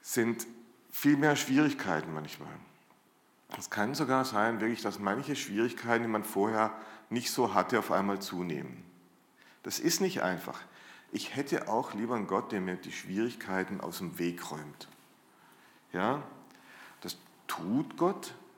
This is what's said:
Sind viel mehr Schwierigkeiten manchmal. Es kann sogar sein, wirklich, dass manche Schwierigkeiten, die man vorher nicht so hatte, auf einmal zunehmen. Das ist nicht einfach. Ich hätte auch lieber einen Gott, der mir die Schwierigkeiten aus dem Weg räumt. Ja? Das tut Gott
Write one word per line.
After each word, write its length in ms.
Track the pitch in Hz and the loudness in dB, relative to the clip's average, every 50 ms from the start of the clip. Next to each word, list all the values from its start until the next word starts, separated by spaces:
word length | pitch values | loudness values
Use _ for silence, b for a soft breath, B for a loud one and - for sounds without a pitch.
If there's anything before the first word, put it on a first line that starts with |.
Sind 440 | _ - - 127 113 113 117 113 - - - - - - - _ _ _ | _ -2 0 2 2 2 2 -2 -6 -10 -12 -20 -20 -20 -20 _ _ _
viel 260 | - - - 143 147 | -10 2 6 6 6
mehr 200 | 139 147 156 147 | 8 8 6 6
Schwierigkeiten 760 | 143 - - 131 139 151 143 - - - 98 85 78 78 82 80 | 4 2 4 6 6 6 6 2 0 -2 0 0 0 0 -2 -6
manchmal. 340 | 78 78 76 - - 76 73 76 - - - - _ _ _ - _ _ _ _ _ _ _ _ _ _ _ - - | -6 -6 -8 -10 -12 -12 -14 -14 -16 -18 -20 -20 _ _ _ -20 _ _ _ _ _ _ _ _ _ _ _ -12 -12
Es 100 | - - | -8 -6
kann 260 | - 110 104 117 143 | -2 0 0 0 2
sogar 300 | 151 156 123 131 131 131 | 0 2 2 4 2 2
sein, 360 | 131 - 104 104 117 117 104 | 2 2 4 4 4 4 2
wirklich, 200 | 107 113 120 110 | 0 0 0 0
dass 180 | - 107 98 98 | -2 -4 -4 0
manche 380 | 101 98 101 123 139 147 143 | 0 0 0 0 -2 -4 -4
Schwierigkeiten, 680 | 127 - - 98 104 117 120 117 - - 120 117 117 117 | -4 -4 -4 0 2 2 2 0 -4 0 2 2 2 4
die 40 | 113 | 2
man 160 | 110 107 104 | 0 0 -2
vorher 480 | - - 98 101 110 110 110 110 107 B B B B B B B B | 0 0 2 2 4 4 4 2 2 B B B B B B B B
nicht 200 | 110 123 123 - | -4 -2 -2 -2
so 240 | - - 123 107 92 | 2 2 2 4 4
hatte, 240 | 98 90 - - 110 | 2 2 4 2 2
auf 140 | 104 - | 2 4
einmal 280 | - 92 98 98 98 95 | 2 2 2 2 -2 -2
zunehmen. 600 | 98 - - 87 90 87 78 69 - 64 62 - - - - - _ _ _ _ _ _ B B B B B B | -4 -6 -4 -4 -4 -4 -4 -6 -6 -8 -12 -14 -18 -20 -20 -20 _ _ _ _ _ _ B B B B B B
Das 160 | _ - - - | _ -6 -6 0
ist 220 | - 170 170 - | 2 2 2 4
nicht 220 | 202 185 185 - | 2 0 2 2
einfach. 360 | - 92 90 - - - - - - B B B B B B B B B | 2 2 2 0 -4 -8 -10 -10 -12 B B B B B B B B B
Ich 240 | - 104 - - - | -6 -6 -6 -4 -4
hätte 320 | 135 143 139 175 - - - | -4 -2 0 0 -2 0 2
auch 240 | 107 117 123 - | 0 0 0 0
lieber 220 | - 101 113 117 123 | -4 -4 -2 0 0
einen 120 | 113 101 | -2 0
Gott, 240 | 87 92 101 - - | 0 0 0 0 0
der 100 | 113 101 | -2 -2
mir 160 | 92 92 90 | -2 -2 -4
die 160 | 90 - 87 | -6 -6 -10
Schwierigkeiten 880 | - - - - 95 101 113 120 120 - - - 95 95 92 - 98 92 | -12 -10 -8 -4 0 0 0 0 -2 -6 -6 -4 -2 -2 0 -2 -4 -6
aus 180 | - 85 87 - | -6 -8 -6 -6
dem 200 | 98 85 - - | -8 -8 -4 -2
Weg 320 | 87 87 87 85 - - | -2 -2 -2 -4 -8 -8
räumt. 380 | 76 76 73 73 71 - - - - - - - - _ _ _ B B B B B B B B B B B B | -8 -10 -10 -12 -14 -16 -18 -20 -20 -20 -20 -20 -20 _ _ _ B B B B B B B B B B B B
Ja? 300 | - 90 95 110 131 147 143 - - - - B B B B B B B B B B B | -2 0 0 0 0 -2 -4 -10 -16 -20 -20 B B B B B B B B B B B
Das 160 | - 90 - - - - - - - | -10 -10 -10 -10 -14 -20 -20 -20 -10
tut 500 | - - - 80 90 110 135 156 - - - | -8 -8 -6 -2 0 0 0 0 -2 0 2
Gott 360 | 165 180 202 196 - - - - - - - | 2 2 2 0 -6 -12 -14 -16 -20 -20 -20